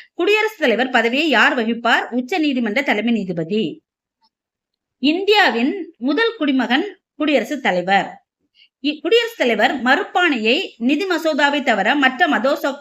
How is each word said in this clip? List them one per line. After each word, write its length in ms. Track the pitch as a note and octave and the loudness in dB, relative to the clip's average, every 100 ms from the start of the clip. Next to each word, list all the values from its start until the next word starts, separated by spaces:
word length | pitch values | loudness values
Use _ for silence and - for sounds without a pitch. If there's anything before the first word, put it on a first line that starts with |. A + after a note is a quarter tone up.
| - | -12
குடியரசுத் 460 | - F4+ G#4+ G#4+ - | -4 0 2 0 0
தலைவர் 300 | C#4+ G#3+ B3+ | 0 0 0
பதவியை 400 | B3 A3+ C4 D#4+ | -2 -2 -2 0
யார் 260 | A3 C4 C#4 | 4 4 2
வகிப்பார்? 520 | A3 A#3 A#3 D4 - | -2 -2 0 0 -2
உச்ச 280 | B3 B3+ F#4+ | -6 -4 -2
நீதிமன்ற 440 | D4+ B3+ A3+ A3+ | -2 -2 -2 -2
தலைமை 320 | C#4 G#3 A3+ | -2 -2 0
நீதிபதி. 680 | A3+ F#3 E3+ D#3+ G#3+ G3 - _ _ _ _ _ _ _ _ _ _ _ _ | -2 -2 -4 -4 -2 -4 -6 _ _ _ _ _ _ _ _ _ _ _ _
இந்தியாவின் 960 | C4+ E4+ G4 G#4 E4+ A3+ C4 G4+ - - | -2 0 2 4 4 2 -2 -4 -8 -8
முதல் 380 | B3 D4+ A#4 A4+ | -4 0 -2 -2
குடிமகன் 600 | D4 C4 A3+ C4 G4+ - _ - | 0 0 0 0 -2 -8 _ -4
குடியரசுத் 480 | D4+ C#4 - D4 | 0 0 0 -4
தலைவர். 600 | G#3 F3+ F3+ G3 - - _ _ _ _ _ _ | -2 -2 2 0 0 -8 _ _ _ _ _ _
இ-, 180 | C#4 D4 | -6 -4
குடியரசுத் 380 | E4+ A#4 A#4 - | 2 2 2 -2
தலைவர் 440 | B3+ G#3 B3 C#4+ | 0 2 0 0
மறுப்பாணையை 920 | A#3+ D4 G4+ F#4+ F4 B3+ G#3+ D4 F#4+ - | 0 0 0 0 0 2 0 0 -2 -4
நிதி 280 | A#3 D4 F#4+ | -2 0 0
மசோதாவை 580 | E4 D#4+ C#4+ C#4+ C#4+ | -2 0 2 2 2
தவிர 320 | C4+ G#3 G3 D4 | 0 0 2 2
மற்ற 320 | C4+ - F4 | 2 2 0
மதோசோ-, 500 | A3 B3+ D4+ D4 C4 | 2 0 0 -2 -4